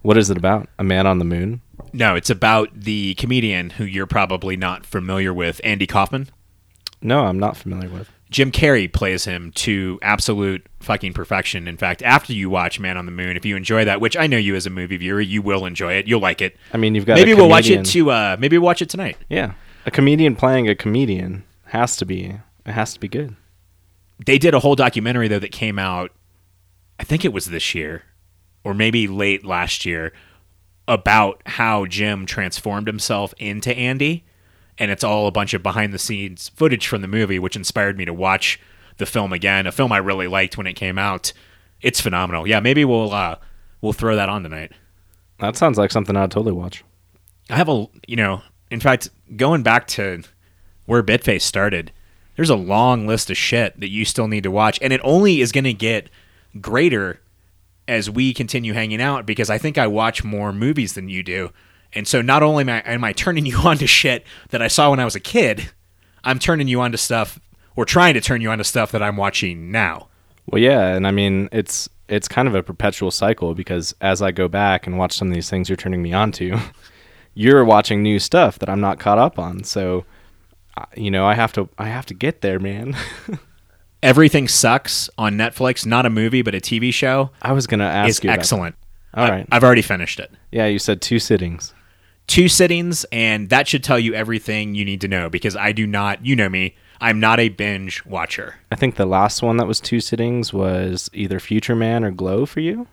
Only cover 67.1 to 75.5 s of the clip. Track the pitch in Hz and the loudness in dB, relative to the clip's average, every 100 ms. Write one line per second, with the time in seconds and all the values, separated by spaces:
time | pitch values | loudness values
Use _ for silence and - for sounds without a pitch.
67.1 | 117 110 - _ _ _ - 117 175 175 | -2 -2 -8 _ _ _ -6 0 4 6
68.1 | 127 - 123 113 110 113 123 107 110 104 | 4 0 -2 -2 -2 -2 -2 -2 -2 -2
69.1 | 101 98 - 95 85 85 110 92 80 - | 0 -2 -2 -4 -6 -6 -2 -2 -4 -14
70.1 | _ _ _ - 101 123 135 92 92 95 | _ _ _ -4 4 6 6 2 0 0
71.1 | 101 101 95 98 113 98 - - _ - | 0 2 0 -2 -4 -4 -8 -10 _ -6
72.1 | 104 - - 131 98 87 87 101 - 95 | -4 -2 0 2 0 -4 -2 -4 -2 -4
73.1 | - 101 113 85 85 90 87 85 - 95 | 0 0 0 -2 -4 -4 -6 -6 -4 -2
74.1 | 95 98 90 90 98 101 92 - 90 92 | 0 0 0 -2 2 2 0 -2 -2 -2
75.1 | - 95 87 82 | -2 -2 -4 -4